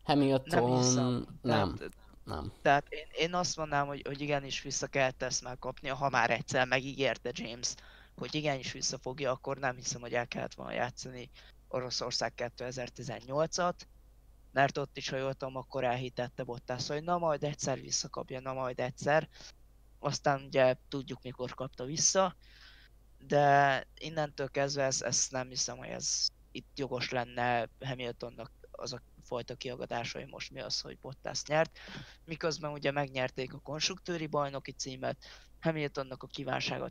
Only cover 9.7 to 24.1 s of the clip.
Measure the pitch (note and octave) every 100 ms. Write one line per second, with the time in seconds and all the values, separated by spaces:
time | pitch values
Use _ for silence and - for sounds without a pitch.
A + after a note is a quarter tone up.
9.7 | B2+ - A#2+ A#2+ A#2+ A#2+ - - - B2
10.7 | A2 B2 - - B2 A#2+ - - - -
11.7 | B2+ B2+ - B2 - A#2 - A#2+ - B2
12.7 | B2+ A#2+ - B2+ A2 B2+ C#3 D#3+ - F3
13.7 | - - - - - - - - - C3+
14.7 | - C#3 - - C3+ C3+ C3+ C3+ C3 B2
15.7 | C3+ B2+ B2 B2+ - B2 - B2+ A#2+ -
16.7 | B2+ - D3 E3 F3 E3 C#3+ D3 D3 D3
17.7 | C3 C3+ - C#3+ - - C3 C3 C3 B2+
18.7 | B2+ B2+ - C#3+ D#3 D#3 - - - -
19.7 | - - - C#3+ C3+ D3+ C#3 C#3 C3+ B2+
20.7 | B2+ - C#3+ C3 B2+ B2+ B2+ B2 - C3
21.7 | - B2+ D#3 - F#3+ F#3+ - - - -
22.7 | - - - - - C#3 C#3+ C#3+ C#3+ C#3
23.7 | C3 - - D#3